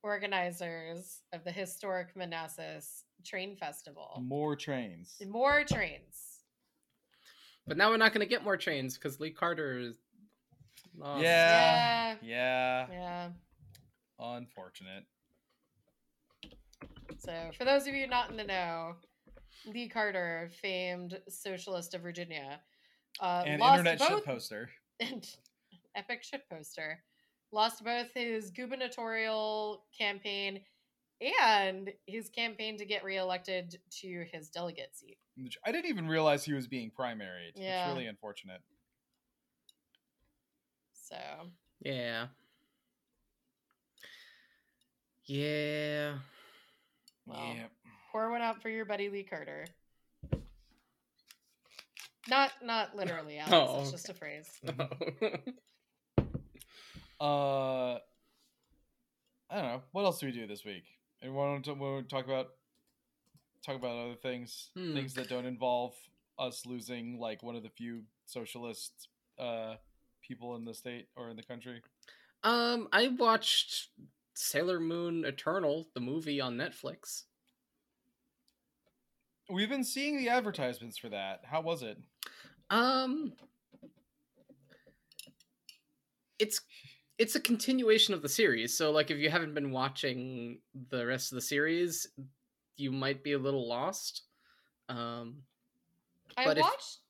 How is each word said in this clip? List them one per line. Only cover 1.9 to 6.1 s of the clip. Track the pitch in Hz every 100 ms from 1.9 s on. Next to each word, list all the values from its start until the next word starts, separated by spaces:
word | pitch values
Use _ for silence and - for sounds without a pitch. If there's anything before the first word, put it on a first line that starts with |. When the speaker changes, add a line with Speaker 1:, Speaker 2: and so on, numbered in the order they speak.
| 180 175
Speaker 1:
Manassas | 185 175 165 160 165 160 156 - - - _
Train | 180 190 190
Festival. | 196 151 143 - 151 73 -
Speaker 2:
More | 123 143 151
trains. | 143 - 131 110 85 90 - 196
Speaker 1:
More | 220 269 294
trains. | 294 233 175 143 -